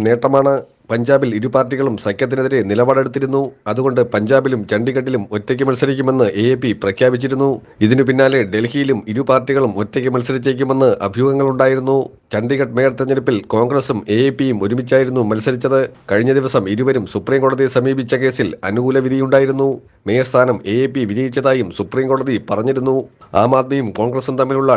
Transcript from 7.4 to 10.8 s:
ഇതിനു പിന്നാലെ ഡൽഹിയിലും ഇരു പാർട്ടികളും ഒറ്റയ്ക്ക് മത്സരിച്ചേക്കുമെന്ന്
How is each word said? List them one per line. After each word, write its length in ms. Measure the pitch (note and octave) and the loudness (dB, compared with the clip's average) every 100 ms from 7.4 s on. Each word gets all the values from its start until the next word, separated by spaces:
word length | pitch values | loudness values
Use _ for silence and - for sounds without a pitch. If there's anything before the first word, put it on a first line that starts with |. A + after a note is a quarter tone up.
| C#3 A#2 - - G#2+ | 0 -2 -8 -2 2
ഇതിനു 180 | B2+ C3 | 4 4
പിന്നാലെ 320 | C3 C3+ C3+ G2+ | 4 4 2 0
ഡൽഹിയിലും 460 | G#2 A#2 C#3+ C#3 A#2+ A2 | -2 -2 -2 -2 -2 -4
ഇരു 120 | G#2+ C3 | -4 0
പാർട്ടികളും 440 | C3 B2 C#3 C3 F#2+ | 0 2 0 0 -2
ഒറ്റയ്ക്ക് 300 | G#2 C#3+ B2+ B2 | -4 -4 -2 -2
മത്സരിച്ചേക്കുമെന്ന് 720 | B2 C3+ C3+ B2 C3+ C3+ | -2 -2 -2 -2 0 2